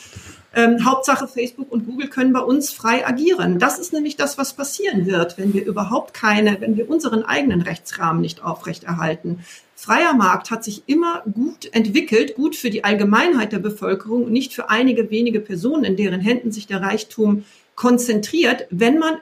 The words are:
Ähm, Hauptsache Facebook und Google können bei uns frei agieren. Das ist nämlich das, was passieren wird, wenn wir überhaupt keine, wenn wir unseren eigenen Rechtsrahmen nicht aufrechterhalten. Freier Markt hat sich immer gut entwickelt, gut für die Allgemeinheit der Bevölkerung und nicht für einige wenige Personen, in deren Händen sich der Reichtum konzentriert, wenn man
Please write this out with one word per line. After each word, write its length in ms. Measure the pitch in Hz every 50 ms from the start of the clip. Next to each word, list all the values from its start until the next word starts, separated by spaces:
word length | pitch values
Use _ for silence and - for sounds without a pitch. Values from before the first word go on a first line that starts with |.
| - - - - - - - - - _ -
Ähm, 280 | 233 233 233 240 233 233
Hauptsache 420 | 247 269 539 - 285 262 - 269
Facebook 440 | - - 240 247 240 - 277 269 -
und 140 | 240 226 202
Google 240 | 214 254 269 277 277
können 240 | - 262 254 262
bei 80 | 247 247
uns 320 | - 240 262 294 277 -
frei 320 | - - - 226 247 254 -
agieren. 540 | - 240 262 311 359 370 - 175 180 180 175
Das 200 | 240 285 285 370
ist 140 | - -
nämlich 240 | 320 302 294 302 -
das, 220 | - 285 277 - 277
was 160 | 277 277 -
passieren 500 | - 277 - - - 415 392 254 190 175
wird, 320 | 196 185 170 165 175 -
wenn 160 | 190 190 202
wir 140 | 196 196 -
überhaupt 480 | 220 190 208 196 180 247 285 - - -
keine, 460 | - 233 220 208 214 214 208 202 196
wenn 160 | 226 226 214
wir 120 | 220 233 -
unseren 360 | 311 320 302 233 220 220 220
eigenen 360 | - 214 277 277 247 185 175
Rechtsrahmen 600 | 170 - 170 - - - - - 175 165 165 165
nicht 220 | 170 165 - - -
aufrechterhalten. 960 | 170 160 - - 180 170 - - - 175 170 160 160 160 - - 175 175 175 - - - - _ _ _
Freier 400 | - - 208 226 285 339 330 285
Markt 380 | 233 196 185 185 190 - -
hat 100 | 226 220
sich 220 | - 214 208 - -
immer 360 | - 285 330 339 339 339 -
gut 460 | - 214 - 226 262 339 - - - -
entwickelt, 640 | - 226 220 202 202 320 359 - 214 220 294 - -
gut 180 | 254 294 349 -
für 160 | - - 226
die 140 | 208 - -
Allgemeinheit 680 | 202 208 202 202 202 214 240 320 359 311 240 214 208
der 80 | 214 185
Bevölkerung 680 | 190 208 208 - 190 180 196 196 - 220 233 247 233
und 60 | 226
nicht 220 | 220 269 262 - -
für 160 | - - -
einige 400 | 214 233 254 262 220 226 214 -
wenige 300 | 214 226 240 233 220 208
Personen, 420 | 214 - 190 165 190 262 320 311
in 140 | 226 190 190
deren 240 | 196 208 185 180 190
Händen 320 | 185 226 247 247 - 226
sich 160 | 214 214 - -
der 120 | 196 185
Reichtum 640 | 196 196 208 208 - - - 226 214 208 208 208 - _ _ _ _ _ -
konzentriert, 920 | - 240 247 247 240 240 240 214 208 208 - 311 339 302 233 254 - - -
wenn 300 | 180 180 233 240 302 320
man 160 | 320 320 320 320